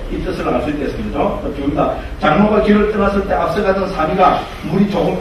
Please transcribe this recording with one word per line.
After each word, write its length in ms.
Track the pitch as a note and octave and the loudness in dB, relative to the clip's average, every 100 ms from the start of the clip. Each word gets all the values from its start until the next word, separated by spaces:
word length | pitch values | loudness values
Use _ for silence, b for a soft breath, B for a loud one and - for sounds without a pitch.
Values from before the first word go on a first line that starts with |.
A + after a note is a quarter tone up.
| - | -6
이 60 | - | -6
뜻을 240 | F#3 - E3 | -4 -4 -2
알 140 | - | -2
수 60 | D3+ | -2
있겠습니다. 480 | D3 B2+ A2+ G#2+ - | -4 -4 -4 -4 -2
자, 300 | G3 - - - | -2 -2 -6 -4
비유입니다. 380 | C#3+ D#3 - B B - | -2 0 0 B B -2
장로가 400 | D3 F#3 G#3+ G#3+ | 2 4 4 4
길을 300 | G3+ G#3 G#3 | 4 4 4
떠났을 340 | G#3 G3+ G3 F#3 | 2 0 0 0
때 60 | |
앞서가던 560 | F3+ E3+ G3+ G3 F#3+ F#3 | 0 0 0 0 0 -2
사미가 480 | - D#3 F#3+ F3+ - - - | -2 -2 4 4 2 -2 -10
물이 260 | D3+ G3 G3+ | -4 0 2
조금 240 | E3+ F3 - | 2 0 -2